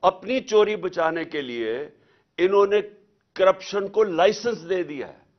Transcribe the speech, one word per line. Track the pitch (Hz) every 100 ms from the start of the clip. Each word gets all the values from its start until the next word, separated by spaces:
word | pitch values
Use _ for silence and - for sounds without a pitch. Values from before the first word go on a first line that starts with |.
अपनी | 180 185 190 262
चोरी | 254 214 208 214
बचाने | 180 175 160 165
के | 160 156
लिए | 131 120 110 117 147 _ _ _ _ -
इन्होंने | 180 202 202 208 208 - _ _ _ -
करप्शन | 190 185 - 196 196
को | 202
लाइसेंस | 220 160 190 208 240 214
दे | 165 185
दिया | 165 143 98
है | 65 _